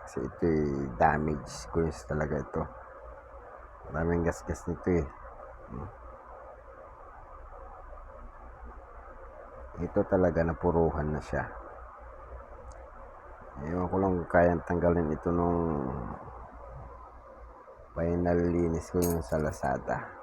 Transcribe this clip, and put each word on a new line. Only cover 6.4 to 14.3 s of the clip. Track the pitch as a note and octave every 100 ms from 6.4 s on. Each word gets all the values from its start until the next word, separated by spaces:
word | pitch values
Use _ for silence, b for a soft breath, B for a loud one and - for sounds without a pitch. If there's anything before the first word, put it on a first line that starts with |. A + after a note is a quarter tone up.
| - - - - - - - - - - - B1 B1 - - - - - - - - - - - - - - - - - - - - -
Ito | E2+ - G2+
talaga | F#2+ F2+ D#2+
napuruhan | E2 - F2 E2 D#2+ D#2+ D2+
na | D2+
siya. | - C#2 C2 - - - - - - - - - - - - - - - - - - - - C2
Ewan | D2 F2 F2+
ko | F#2+
lang | F#2+ F2+
kung | D#2+